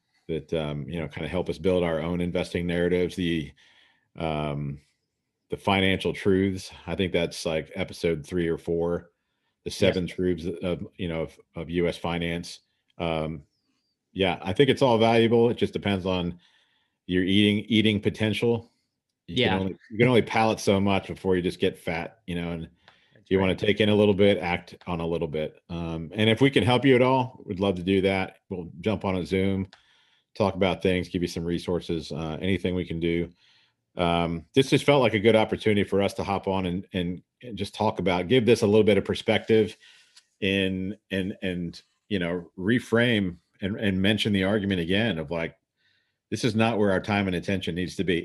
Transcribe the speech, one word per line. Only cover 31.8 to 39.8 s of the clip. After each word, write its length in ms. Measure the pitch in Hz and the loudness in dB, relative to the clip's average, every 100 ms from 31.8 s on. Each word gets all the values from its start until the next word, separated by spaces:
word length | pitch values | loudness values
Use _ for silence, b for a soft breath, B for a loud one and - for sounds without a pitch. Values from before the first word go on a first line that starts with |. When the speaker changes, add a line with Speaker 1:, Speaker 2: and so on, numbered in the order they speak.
| - 82 73 | -4 -6 -6
Speaker 1:
uh, 260 | 76 80 76 | -8 -8 -6
anything 340 | 92 95 95 | -2 -2 -2
we 100 | 90 | -4
can 160 | 87 82 | -4 -4
do. 300 | 85 85 85 b b b b b _ - | -2 -2 -4 b b b b b _ -2
Um, 480 | 87 85 85 85 - | 0 2 0 -4 -2
this 160 | - 135 | 0 2
just 140 | - | 2
felt 180 | - 143 | 4 4
like 120 | 120 | 4
a 60 | 104 | 4
good 160 | 113 110 | 4 4
opportunity 480 | 107 95 110 101 | 4 0 2 2
for 180 | 95 98 | 2 2
us 120 | 98 | 0
to 100 | - | -2
hop 240 | 98 92 98 | -4 -2 -2
on 180 | 95 92 | -2 -2
and, 200 | 90 - | -4 -6
and, 300 | 95 87 90 - _ | -4 -4 -6 -14 _
and 140 | 123 98 | -14 -10
just 180 | 101 | -10
talk 260 | - 107 - | -2 -2 0
about, 280 | 92 90 90 | 0 0 2
give 160 | 127 | 2
this 180 | 110 113 | 4 4
a 40 | 104 | 6
little 160 | 107 | 6
bit 160 | 104 98 | 6 4
of 60 | |
perspective 720 | - 101 - 104 - 110 104 - | 2 -2 0 0 4 4 2 -2